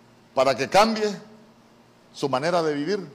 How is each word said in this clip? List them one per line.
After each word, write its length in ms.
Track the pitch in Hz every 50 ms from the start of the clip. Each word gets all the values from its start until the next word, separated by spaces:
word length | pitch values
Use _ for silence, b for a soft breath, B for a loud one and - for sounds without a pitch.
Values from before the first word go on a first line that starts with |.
| _ _ _ _ _ _ -
para 200 | 127 131 135 135
que 140 | 113 135 117
cambie 460 | - 190 214 226 220 214 214 208 196 170 - - - - - - _ _ _ _ _ _ _ _ _ _ _ _ -
su 160 | - - 139
manera 320 | 131 127 143 170 175 175
de 120 | 160 156 147
vivir. 340 | 143 143 160 202 208 180 147 131